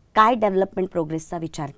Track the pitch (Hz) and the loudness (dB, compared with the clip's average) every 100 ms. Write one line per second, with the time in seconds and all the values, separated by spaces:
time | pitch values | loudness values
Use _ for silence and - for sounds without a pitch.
0 | _ - 214 247 208 190 190 - 185 180 | _ 4 4 4 2 2 0 -2 -4 -4
1 | 156 160 - 175 160 160 143 | -4 -6 -8 -8 -8 -8 -10